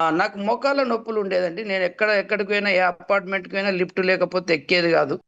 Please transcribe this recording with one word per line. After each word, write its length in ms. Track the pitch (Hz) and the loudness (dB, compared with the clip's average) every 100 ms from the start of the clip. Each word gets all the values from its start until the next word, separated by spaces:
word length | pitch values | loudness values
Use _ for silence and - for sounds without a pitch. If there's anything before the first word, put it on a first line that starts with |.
ఆ, 80 | 160 | 0
నాకు 280 | 160 208 208 | 2 0 -2
మోకాళ్ళ 460 | 202 233 269 277 | -4 0 0 0
నొప్పులు 360 | 262 226 233 220 | 0 -2 -2 -4
ఉండేదండి. 460 | 196 185 180 170 220 | 0 0 -2 -4 -4
నేను 180 | 190 | -2
ఎక్కడ, 260 | 180 185 214 | -2 0 2
ఎక్కడికి 400 | 208 185 208 196 | 2 0 -4 0
పోయినా, 200 | 208 202 | 0 2
ఏ 80 | 185 | 2
అపార్ట్మెంట్ 720 | 180 175 - 202 185 190 180 | 2 -2 0 0 0 -6 -4
కి 60 | |
పోయినా 160 | 190 202 | -4 -2
లిఫ్ట్ 300 | 185 180 - | 0 -2 0
లేకపోతే 540 | 185 185 175 180 180 | 0 2 2 -2 0
ఎక్కేది 380 | 160 135 180 170 | -2 2 2 4
కాదు. 280 | 160 147 170 | 2 2 -2